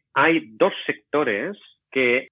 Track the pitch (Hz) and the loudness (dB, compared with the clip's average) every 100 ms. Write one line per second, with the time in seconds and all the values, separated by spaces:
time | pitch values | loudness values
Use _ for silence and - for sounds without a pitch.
0 | _ 135 156 160 156 - 185 - - - | _ 0 2 2 -4 0 0 0 -8 -8
1 | _ 147 127 101 165 208 - _ _ 135 | _ -2 -2 -2 -6 -10 -20 _ _ 0
2 | 123 127 - | 2 0 -2